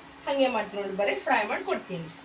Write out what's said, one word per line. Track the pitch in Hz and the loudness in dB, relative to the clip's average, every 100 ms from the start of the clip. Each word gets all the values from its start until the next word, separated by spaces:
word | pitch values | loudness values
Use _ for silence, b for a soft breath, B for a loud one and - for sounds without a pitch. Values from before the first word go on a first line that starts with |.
| - - - | -20 -10 -2
ಹಂಗೆ | 277 254 | 4 4
ಮಾಡ್ತೀನಿ | 233 202 202 | 4 -2 -4
ನೋಡ್ರಿ, | 196 190 | -4 0
ಬರೀ | 202 392 | 0 2
ಫ್ರೈ | 311 247 214 | 2 2 2
ಮಾಡಿ | 294 | -2
ಕೊಡ್ತೀನಿ. | 381 285 - 175 165 165 | -2 -2 -2 -8 -8 -12